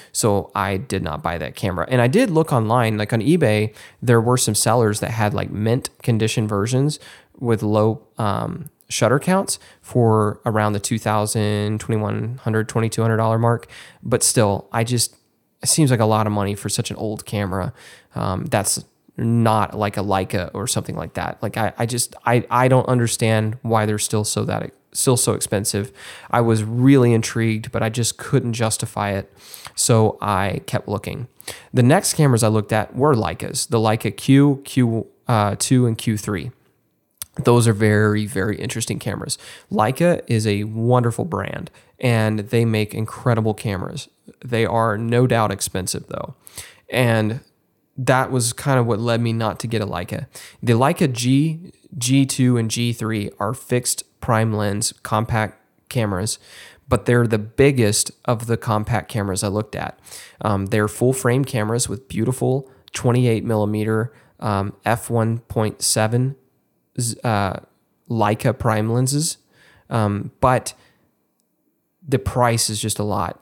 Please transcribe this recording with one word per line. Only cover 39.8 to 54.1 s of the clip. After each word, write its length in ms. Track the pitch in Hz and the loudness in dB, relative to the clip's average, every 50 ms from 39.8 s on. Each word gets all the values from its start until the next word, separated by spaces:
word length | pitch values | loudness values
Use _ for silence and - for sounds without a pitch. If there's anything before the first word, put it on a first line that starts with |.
| 107 110 135 - 170 175 175 - - | 2 2 2 2 2 2 2 0 0
is 220 | - 120 110 107 | 0 0 0 2
a 160 | 110 101 101 104 | 0 0 0 -2
wonderful 600 | 110 110 113 113 120 123 123 117 117 110 - 113 | -4 -4 -2 2 4 4 4 4 2 0 -2 -4
brand, 440 | 165 107 98 101 - - - - - - - _ _ _ - | -4 -4 -4 -4 -4 -6 -10 -12 -12 -16 -20 _ _ _ -4
and 400 | - 123 117 113 110 107 107 107 | 0 2 2 2 2 0 0 -2
they 260 | 101 107 - 117 113 | -2 -2 0 2 2
make 300 | 113 110 107 107 104 - | 2 2 0 -2 -2 -4
incredible 580 | 113 110 - - - - 127 117 113 110 110 104 | -6 -6 -6 -8 -2 0 0 2 2 0 0 -2
cameras. 560 | - - 110 98 90 - - - 143 - - _ _ _ - - _ - | -4 -4 -4 -4 -4 -6 -8 -8 -10 -12 -14 _ _ _ -20 -20 _ -8
They 220 | 120 117 113 113 | -4 -2 -2 0
are 320 | 85 117 113 113 117 104 | 0 0 0 0 0 0
no 300 | 107 117 117 120 120 131 | -2 -2 0 2 2 4
doubt 240 | 123 120 113 110 101 | 4 4 2 2 0
expensive, 560 | 98 98 - - - 92 92 - - - - | 0 -4 -6 -6 -6 -6 -6 -6 -6 -8 -10
though. 260 | - - - - - - - _ - - - - - - _ _ - | -10 -10 -10 -10 -10 -14 -18 _ -20 -20 -20 -20 -20 -20 _ _ -4
And 520 | - 123 127 117 113 110 107 107 113 139 - _ _ _ _ _ _ _ _ _ _ | -2 0 2 2 2 2 0 0 -4 -6 -10 _ _ _ _ _ _ _ _ _ _
that 360 | - 127 131 131 131 120 90 | -4 0 2 2 2 2 0
was 220 | 135 123 117 117 - | 0 -2 -2 -2 -4
kind 260 | - - 139 135 127 | -4 -2 0 2 2
of 80 | 117 | 2
what 120 | 117 110 104 | 2 0 0
led 220 | 117 120 117 117 | 0 0 0 0
me 120 | 117 117 113 | 0 0 -2
not 260 | 113 113 107 90 - | -2 -2 -4 -4 -6
to 80 | - | -6
get 120 | 113 113 110 | -4 -4 -4
a 60 | 104 | -2
Leica. 400 | - - 87 90 - 104 - 131 - - - - - - _ - | -4 -4 -6 -6 -6 -8 -8 -10 -12 -14 -18 -20 -20 -16 _ 0
The 100 | 120 113 | 2 4
Leica 380 | 113 131 147 175 - 180 143 120 | 4 4 2 2 2 0 0 0
G, 600 | 113 120 127 135 139 156 160 156 165 180 - - _ _ _ - | 0 0 2 4 4 2 2 -2 -6 -10 -16 -20 _ _ _ -10
G 300 | 143 120 123 135 139 135 | -6 0 2 4 4 4
two, 320 | 131 - - 127 123 123 | 2 2 2 2 4 4
and 140 | 117 113 113 | 2 0 -2
G 200 | - 120 120 120 | -2 -2 -2 -2
three 380 | 117 - 110 110 110 107 101 - - | -2 -2 -4 -2 -2 -2 -4 -4 -4
are 160 | - 101 104 117 | -4 -4 -4 -4
fixed 500 | - - - 123 123 123 - - - - _ | -6 -4 -2 -2 0 0 -2 -4 -6 -8 _